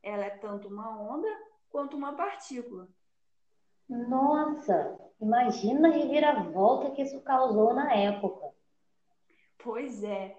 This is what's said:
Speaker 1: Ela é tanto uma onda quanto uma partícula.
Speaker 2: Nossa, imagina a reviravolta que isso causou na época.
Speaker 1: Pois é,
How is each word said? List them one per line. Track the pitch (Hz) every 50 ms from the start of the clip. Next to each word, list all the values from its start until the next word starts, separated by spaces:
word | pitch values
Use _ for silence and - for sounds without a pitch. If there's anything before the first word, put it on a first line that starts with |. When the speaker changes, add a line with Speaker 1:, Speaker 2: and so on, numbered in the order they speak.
Speaker 1:
Ela | - 202 208 202 202
é | 202
tanto | 202 202 214 208 202 202 202 196
uma | 202 208 220 226 220 208
onda | 208 214 277 320 427 440 427 - - - _ _ _ _
quanto | - 285 277 277 311
uma | 277 277 285 294
partícula. | 311 359 403 - - - - 269 240 - - 196 180 185 185 _ _ _ _ _ _ _ _ _ _ _ _ _ _ _ _ _ _ _ -
Speaker 2:
Nossa, | 240 240 240 240 262 262 277 294 302 302 302 294 - - - 208 180 147 - - - - - - _ _
imagina | 214 214 233 247 247 220 185 - 196 226 269 294 320 330
a |
reviravolta | 294 294 285 254 277 302 302 294 269 214 185 165 160 185 196 233 269 269 277 277
que | 269 277
isso | 269 269 277 -
causou | - - 269 262 262 240 208 214 220 233
na | 247 269 285 277 233
época. | 202 202 202 202 - 202 - - - - - - _ _ _ _ _ _ _ _ _ _ _ _ _ _ _ _ _ _ _ _ -
Speaker 1:
Pois | - 240 214 240 285 262 220 202 208
é, | 208 202 196 190 196 -